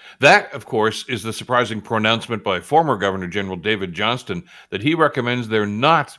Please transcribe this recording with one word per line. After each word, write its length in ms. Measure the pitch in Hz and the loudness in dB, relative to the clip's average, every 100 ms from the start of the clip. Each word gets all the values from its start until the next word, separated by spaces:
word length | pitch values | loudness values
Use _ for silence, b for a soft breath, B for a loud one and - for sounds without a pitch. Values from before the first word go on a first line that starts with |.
| B B | B B
That, 340 | 139 196 196 | 6 6 2
of 120 | 135 - | -12 -4
course, 380 | 113 107 107 - | 0 0 0 -8
is 160 | 117 | -6
the 80 | 110 | -6
surprising 480 | - 107 123 110 110 | -8 0 0 0 -4
pronouncement 640 | - 113 110 113 - 110 | -4 0 2 2 -2 -4
by 160 | 101 90 | -2 -2
former 360 | - 151 160 107 | 2 2 2 0
Governor 300 | 98 95 90 | 0 -2 -4
General 300 | 101 98 92 | -4 -4 -4
David 360 | 104 107 95 | -2 -2 -4
Johnston 520 | 85 107 123 - 87 - B B | -2 -2 -2 -4 -8 -10 B B
that 160 | 98 | -2
he 100 | 123 | 0
recommends 540 | 160 147 135 120 123 113 | 2 2 0 -2 -4 -2
there 180 | 110 104 | 0 0
not 500 | 104 143 160 139 | 0 2 2 0